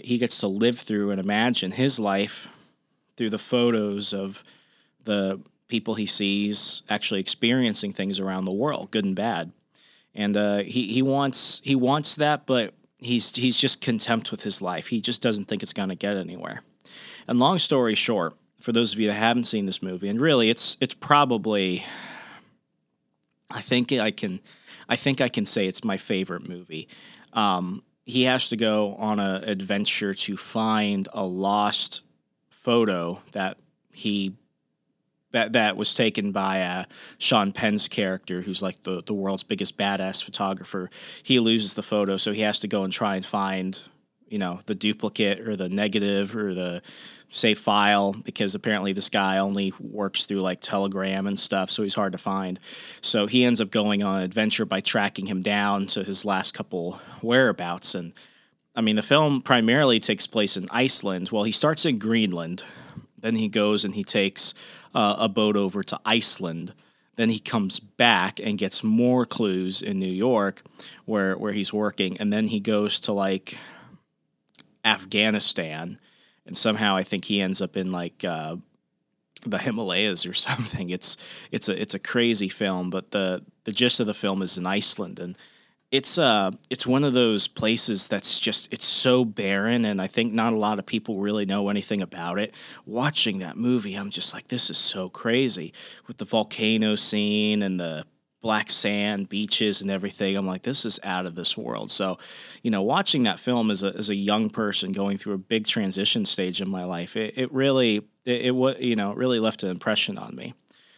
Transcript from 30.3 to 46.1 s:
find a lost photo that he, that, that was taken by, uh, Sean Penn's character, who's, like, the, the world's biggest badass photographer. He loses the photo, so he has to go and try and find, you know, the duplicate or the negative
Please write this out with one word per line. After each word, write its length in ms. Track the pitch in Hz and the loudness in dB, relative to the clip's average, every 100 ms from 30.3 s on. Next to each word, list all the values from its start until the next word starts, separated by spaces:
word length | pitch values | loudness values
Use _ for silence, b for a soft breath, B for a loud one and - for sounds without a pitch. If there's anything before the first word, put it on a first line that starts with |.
| 95 | -6
find 680 | - 110 110 107 104 101 95 | -6 -2 0 2 2 0 -4
a 120 | 104 92 | -4 -4
lost 760 | 92 98 104 104 - - - - _ _ _ _ | -2 2 2 2 2 -2 -4 -10 _ _ _ _
photo 720 | - 120 117 107 90 85 92 - | -8 0 2 4 0 -2 -6 -10
that 240 | 104 95 - _ _ _ | -6 -6 -6 _ _ _
he, 420 | - 107 101 95 101 _ _ _ _ _ _ _ _ _ | -8 -4 -2 -4 -8 _ _ _ _ _ _ _ _ _
that, 220 | 117 110 | 0 2
that 220 | 117 107 98 | 4 2 2
was 180 | 104 | 0
taken 380 | - 113 107 101 | 2 0 0 -2
by, 300 | 98 95 95 | 0 0 0
uh, 220 | 90 92 90 B B - | -2 -4 -8 B B -4
Sean 340 | - 113 98 | 2 4 4
Penn's 380 | - 110 104 - | 0 0 2 2
character, 520 | - 95 95 - 90 | 0 -2 -4 -6 -6
who's, 200 | 95 90 | -4 -4
like, 220 | 95 - | -4 -6
the, 180 | 98 90 | -6 -6
the 100 | - | -6
world's 300 | 101 98 95 | -4 -2 -4
biggest 340 | - 101 98 - | -4 -4 -4 -2
badass 460 | 101 98 95 - | -2 -2 -2 -2
photographer. 640 | - - 98 95 - 95 90 B B B | -2 -4 -4 -4 -8 -8 -8 B B B
He 160 | - 127 | 2 4
loses 340 | 113 113 98 | 4 2 0
the 80 | - | -4
photo, 320 | - 104 98 98 | -2 0 0 0
so 160 | 107 | -2
he 100 | 104 | 0
has 180 | 104 104 | 0 0
to 80 | 101 | 0
go 160 | 104 | -2
and 100 | 95 | -2
try 220 | - 104 95 | -2 -2 -2
and 100 | - | -4
find, 560 | 101 98 95 92 - - _ _ _ - | -2 -2 -2 -4 -6 -12 _ _ _ -8
you 80 | 104 | -4
know, 220 | 90 87 - | -4 -6 -6
the 80 | 98 | -2
duplicate 640 | 107 107 107 - 101 98 | -2 -2 -4 0 0 0
or 160 | 113 98 | -4 -4
the 140 | 92 | -2
negative 640 | 98 104 104 101 | -2 0 0 0